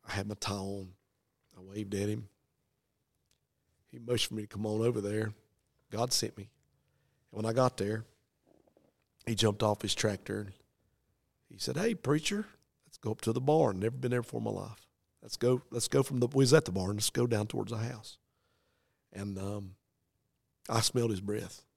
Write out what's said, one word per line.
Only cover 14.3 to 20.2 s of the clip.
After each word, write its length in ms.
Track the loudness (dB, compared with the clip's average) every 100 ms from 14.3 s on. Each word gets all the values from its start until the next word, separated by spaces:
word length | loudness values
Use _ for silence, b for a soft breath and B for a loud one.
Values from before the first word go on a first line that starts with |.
| -6
in 60 | -4
my 60 |
life. 360 | -4 -8 -12 -20 _ _ _
Let's 160 | -14 0
go, 240 | 2 2 0
let's 180 | -6 0
go 140 | 2
from 160 | 2 0
the," 80 | 2
we 100 | 4
was 100 | 8
at 120 | 8 6
the 60 |
barn, 240 | -2 0 0
"let's 140 | 0
go 180 | 2 2
down 200 | 2 0
towards 240 | -2 -4
the 60 | -4
house." 400 | -6 -8 -14 -20 _ _ _ _ _ _ _ _ _
And, 260 | -10 -8 -6
um, 380 | -6 -6 -10 -16 _ _ _ _